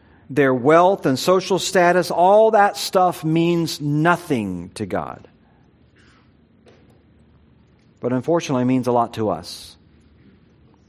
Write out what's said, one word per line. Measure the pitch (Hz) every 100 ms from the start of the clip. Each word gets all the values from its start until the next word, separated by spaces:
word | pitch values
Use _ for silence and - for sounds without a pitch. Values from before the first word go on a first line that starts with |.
| _ _ -
their | 135 135
wealth | 131 127 165 180 196 156
and | 127
social | - 185 185 180
status. | - 190 175 180 165
All | - 180 208 220
that | 214 202 -
stuff | - 190 180 -
means | 156 160 170 170 160 -
nothing | 147 147 165 175 - 127 101 90 87
to | - 95
God. | 95 67 64 - _ _ _ _ _ _ _ _ _ _ _ _ _ _ _ _ _ _ _ _ _ _ _ _ _ _ _
But | 123
unfortunately, | 127 135 170 160 127
it | 127
means | 131 123
a |
lot | 120 117 -
to | 104
us. | 80 - - - - _ _ _ _ _ _ _ _ _ _